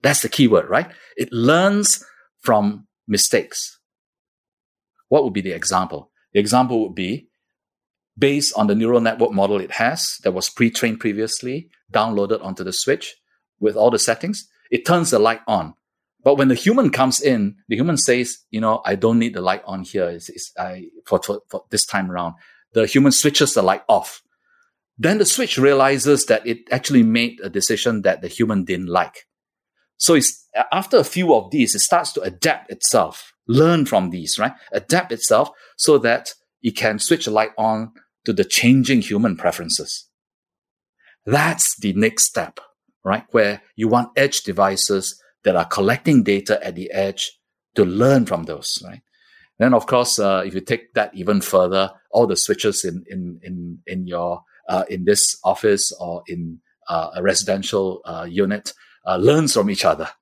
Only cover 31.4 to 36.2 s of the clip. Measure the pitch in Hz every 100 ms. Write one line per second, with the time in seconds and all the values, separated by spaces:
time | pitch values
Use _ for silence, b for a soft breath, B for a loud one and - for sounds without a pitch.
31.4 | 98 151 117 101 - 170 - - 92 90
32.4 | 165 - - - - 120 82 - - _
33.4 | - 123 160 170 135 104 92 90 78 -
34.4 | 113 - B 101 - 170 180 117 - 113
35.4 | 147 b b b - 147 117 120